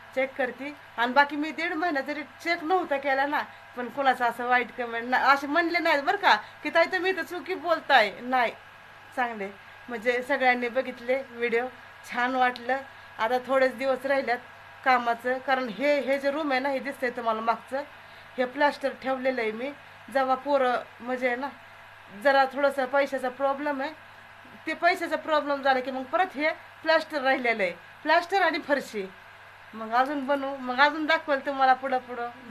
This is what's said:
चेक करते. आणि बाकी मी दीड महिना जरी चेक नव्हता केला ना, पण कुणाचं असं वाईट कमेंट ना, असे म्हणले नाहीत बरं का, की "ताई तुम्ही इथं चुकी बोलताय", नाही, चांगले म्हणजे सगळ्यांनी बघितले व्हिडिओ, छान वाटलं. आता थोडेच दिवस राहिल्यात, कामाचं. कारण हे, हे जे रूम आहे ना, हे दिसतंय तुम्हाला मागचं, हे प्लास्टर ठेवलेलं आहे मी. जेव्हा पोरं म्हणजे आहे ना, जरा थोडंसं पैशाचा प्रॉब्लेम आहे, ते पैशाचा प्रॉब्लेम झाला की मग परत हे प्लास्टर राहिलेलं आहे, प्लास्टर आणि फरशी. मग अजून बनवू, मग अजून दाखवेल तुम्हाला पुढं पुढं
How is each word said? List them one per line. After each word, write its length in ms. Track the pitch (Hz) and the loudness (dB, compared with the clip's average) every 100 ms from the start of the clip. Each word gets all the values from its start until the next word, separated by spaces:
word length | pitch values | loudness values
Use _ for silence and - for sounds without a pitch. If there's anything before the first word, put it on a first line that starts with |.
| - | -8
चेक 200 | 262 262 | -4 -2
करते. 380 | 269 254 247 277 294 - - | -2 -4 -6 -12 -12 -12 -2
आणि 160 | 240 | 2
बाकी 240 | 254 285 294 | 4 4 2
मी 140 | 311 | -4
दीड 220 | 302 339 | -4 -4
महिना 280 | 330 349 277 | -2 -2 -2
जरी 220 | 269 294 | -4 -6
चेक 400 | 294 - 339 339 | -8 -8 -4 -2
नव्हता 320 | 302 370 320 277 | 2 0 2 -2
केला 300 | 277 269 285 | 0 0 0
ना, 160 | 294 208 - - 247 | -2 -4 -10 -14 -10
पण 120 | 240 | -8
कुणाचं 360 | 262 269 254 | 0 2 2
असं 220 | 240 226 240 | 0 0 2
वाईट 240 | 247 240 - | 2 2 -4
कमेंट 300 | 233 233 240 | -6 -6 0
ना, 80 | 254 | 2
असे 300 | 240 277 277 | 4 4 2
म्हणले 320 | 311 339 339 | 0 2 0
नाहीत 240 | 330 294 | 2 2
बरं 140 | 285 392 | 2 2
का, 180 | 359 214 - - | 4 4 2 -10
की 80 | 403 | 0
"ताई 140 | 339 | 2
तुम्ही 260 | 349 370 370 | 2 2 0
इथं 120 | 370 | -2
चुकी 320 | 320 359 269 | -4 -8 -6
बोलताय", 560 | 370 330 320 - 262 208 185 | -6 -2 -2 4 6 4 0
नाही, 320 | 240 254 233 - - - - - - - | -2 0 0 -4 -16 -20 -20 -20 -10 -6
चांगले 340 | 240 220 196 202 - - - | -6 -6 -10 -12 -20 -20 -12
म्हणजे 340 | 233 233 247 | -4 -2 -2
सगळ्यांनी 460 | 254 277 254 247 247 | 0 2 2 2 0
बघितले 540 | 240 254 247 240 262 269 | -2 -4 -6 -2 -2 -4
व्हिडिओ, 360 | 233 240 226 254 - - - - | -4 -2 0 -2 -8 -20 -20 -8
छान 220 | 233 247 | -4 -2
वाटलं. 460 | 262 247 247 240 269 269 - - - | 2 2 0 -2 -4 -4 -18 -18 -4
आता 200 | 226 254 247 | 0 0 2
थोडेच 280 | 269 262 226 | 2 2 2
दिवस 300 | 269 254 269 | -2 0 0
राहिल्यात, 320 | 277 226 240 - - - - | 0 0 -4 -6 -20 -20 -4
कामाचं. 540 | 269 254 233 233 247 254 | 2 2 2 -2 -2 -4
कारण 300 | 254 262 254 | 0 -2 -2
हे, 320 | 185 285 294 | -2 2 2
हे 180 | 240 277 | 2 0
जे 120 | 277 | 0
रूम 200 | 285 302 | -2 0
आहे 100 | 254 | 0
ना, 80 | 277 | 0
हे 100 | 269 | -2
दिसतंय 320 | 240 269 247 | -4 -6 -6
तुम्हाला 300 | 240 226 220 | -2 -2 0
मागचं, 420 | 226 220 - 269 294 - - - - - | 0 -2 -4 -8 -8 -14 -20 -20 -10 -4
हे 60 | |
प्लास्टर 440 | 254 269 294 269 269 - | -4 2 0 2 -4 -4
ठेवलेलं 380 | 254 262 262 254 | -4 -2 -2 -2
आहे 120 | 220 | -2
मी. 180 | 214 269 285 - - - | -4 -8 -10 -18 -20 -4
जेव्हा 220 | 269 262 | -2 0
पोरं 380 | 262 277 277 254 240 - - | 0 2 2 2 0 -4 -12
म्हणजे 260 | 240 254 254 | -8 -2 -2
आहे 100 | 240 | -2
ना, 120 | 277 - - - - - - 196 | -6 -10 -20 -20 -20 -20 -20 0
जरा 220 | 277 269 | 4 4
थोडंसं 400 | 269 254 285 277 | 4 2 0 2
पैशाचा 440 | 254 277 277 269 247 | 0 2 2 0 -4
प्रॉब्लेम 540 | 247 277 269 294 277 | -2 -2 0 -2 -4
आहे, 100 | 285 311 - - - - - - - | -6 -10 -18 -20 -20 -20 -20 -12 -8
ते 80 | |
पैशाचा 420 | 311 339 370 339 302 | 0 2 2 -2 -4
प्रॉब्लेम 460 | 311 302 285 285 | 0 0 0 0
झाला 180 | 269 254 | 2 2
की 100 | 254 | 0
मग 120 | 254 | -6
परत 240 | 262 339 370 | -2 0 0
हे 160 | 277 311 - - - | 0 -2 -2 -10 -6
प्लास्टर 380 | 320 320 311 302 | 2 2 2 -2
राहिलेलं 420 | 262 262 247 220 | 2 2 2 0
आहे, 100 | 185 175 - - | -2 -4 -14 -8
प्लास्टर 400 | 302 330 349 392 | 2 2 2 2
आणि 160 | 339 311 | 2 0
फरशी. 520 | 262 277 - 214 190 - - - - - - | 0 -2 -2 -8 -10 -12 -20 -20 -20 -20 -18
मग 180 | 220 220 | -12 -2
अजून 340 | 233 269 294 262 | 0 0 -2 -2
बनवू, 300 | 285 269 277 | -2 -2 -6
मग 240 | 254 247 | -6 4
अजून 260 | 294 311 302 | 4 4 0
दाखवेल 400 | 320 320 269 277 | 0 0 -2 -2
तुम्हाला 280 | 269 262 | 2 4
पुढं 240 | 254 269 254 | 4 0 -4
पुढं 300 | 247 240 240 247 240 | -4 -8 -10 -12 -2